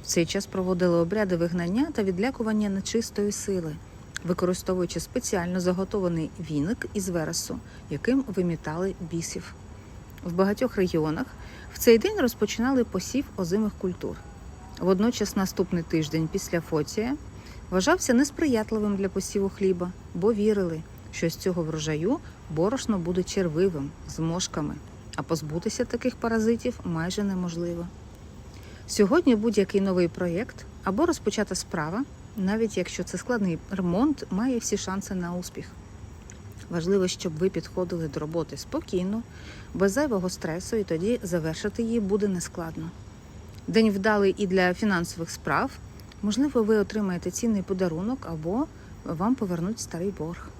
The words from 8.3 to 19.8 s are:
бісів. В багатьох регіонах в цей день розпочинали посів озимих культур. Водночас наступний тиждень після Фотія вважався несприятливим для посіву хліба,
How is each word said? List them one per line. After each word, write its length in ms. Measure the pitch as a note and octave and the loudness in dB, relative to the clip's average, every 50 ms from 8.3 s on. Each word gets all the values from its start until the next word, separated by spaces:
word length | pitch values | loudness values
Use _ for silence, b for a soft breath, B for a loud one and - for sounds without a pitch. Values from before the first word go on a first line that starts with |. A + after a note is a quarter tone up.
| F#3 F#3+ F#3 F3 E3 D#3 - D#3 D#3 E3+ F#3 G3 F3+ - F3+ D#3 | 0 0 2 0 0 -2 -4 -4 -2 -2 -2 -2 -2 -6 -8 -4
бісів. 420 | E3+ E3+ D#3+ - - F3+ E3 - - - - - - - - - - - - - - - - | -4 -4 -4 -4 -6 -8 -10 -10 -14 -16 -16 -16 -16 -16 -16 -16 -16 -16 -16 -16 -16 -10 -8
В 100 | F3+ E3+ | -2 2
багатьох 420 | F3 G3 G3 G#3 - C4 A#3 - | 4 4 4 4 2 0 0 2
регіонах 500 | G#3 F#3 F3 - D#3+ D3+ D#3 D#3 E3 C4 B B B B B B B B B - | 2 2 4 4 2 2 2 0 -2 -4 B B B B B B B B B -8
в 40 | |
цей 200 | - - B3 A3+ | 4 8 10 10
день 220 | A3+ A3 G4 A4 G4+ | 10 8 2 2 4
розпочинали 640 | C4+ A#3 - - G#3+ G3+ - - A3+ C4 C#4 B3+ A3+ | 2 2 2 0 0 0 2 0 2 4 4 4 2
посів 420 | - - F#3 - - - C4 C#4+ - - | 2 0 -4 -4 0 -2 -2 -2 -2 -4
озимих 360 | - F#3 E3 F3+ G#3+ A3 G#3 - | -4 0 0 2 2 2 0 -2
культур. 420 | - - F#3 F3+ - - G#2+ G#2+ - - - - - - - - - - - - - | -2 -4 -4 -4 -4 -6 -8 -8 -8 -12 -16 -16 -14 -14 -14 -14 -14 -16 -14 -8 0
Водночас 560 | E3 F3+ F#3+ F3+ G#3+ A#3+ A#3 - G#3 G3 - | 4 4 6 6 6 2 4 2 -2 0 2
наступний 480 | G3+ F#3+ F#3 - - F#3 - F#3 E3+ E3 | 0 0 0 2 0 0 2 0 -2 0
тиждень 460 | - - D#3+ D#3 D3 D#3+ D#3+ D#3+ D#3 | 2 0 0 2 2 0 0 0 0
після 300 | - F#3+ - - - E3+ | -2 -4 -2 0 -2 -2
Фотія 540 | E3 - E3 D3+ D3 - - A3 G#3+ B3 C#4+ D4+ - - B B B B B B B - | 0 0 0 0 0 0 -2 -2 0 0 -2 -4 -6 -14 B B B B B B B 0
вважався 440 | F3+ F#3 F#3 C#4+ E4+ F#4 - - A#3+ | 0 2 6 6 4 4 6 4 6
несприятливим 840 | A#3+ D4 - - - E4+ D4 B3 G#3+ G#3+ - A3+ G#3+ G#3 G#3 G3+ | 6 6 4 2 0 2 4 4 2 2 0 0 0 2 2 2
для 140 | F#3+ G3 F#3+ | 2 0 0
посіву 400 | - G3 F#3+ - - G3+ G3 G3 | 0 -2 -4 -2 0 0 0 0
хліба, 420 | - - G3+ F#3+ F#3 F3 | 0 2 2 2 2 2